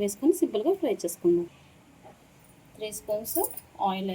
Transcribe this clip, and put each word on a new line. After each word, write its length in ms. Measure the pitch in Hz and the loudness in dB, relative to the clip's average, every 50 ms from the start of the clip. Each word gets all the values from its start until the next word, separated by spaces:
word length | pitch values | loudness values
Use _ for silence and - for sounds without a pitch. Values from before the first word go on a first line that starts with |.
వేసుకొని 340 | 208 202 202 - 269 311 370 - | -4 -4 -4 2 2 2 4 4
సింపుల్గా 320 | 320 240 220 208 214 330 392 - | 2 0 0 0 2 2 0 2
ఫ్రై 140 | - 254 196 190 - | 0 -2 -2 -2 -4
చేసుకుందాం. 420 | 170 - - - 175 175 175 170 170 - - - - - - - - - - - - - - - - - - - - - - - - - | -6 -6 0 4 4 4 4 2 -2 -8 -18 -20 -20 -20 -20 -20 -20 -20 -20 -20 -20 -20 -20 -20 -20 -20 -20 -20 -20 -20 -20 -20 -20 -14
త్రీ 160 | - 214 214 208 - | -12 -10 -10 -10 -10
స్పూన్స్ 400 | - - 208 214 226 - - 339 381 - - - - - - - - 196 | -6 -4 -4 -4 -4 -4 -2 -2 -2 -4 -6 -10 -18 -18 -6 -2 0 0
ఆయిల్ 200 | 190 190 190 190 | 0 0 -2 -4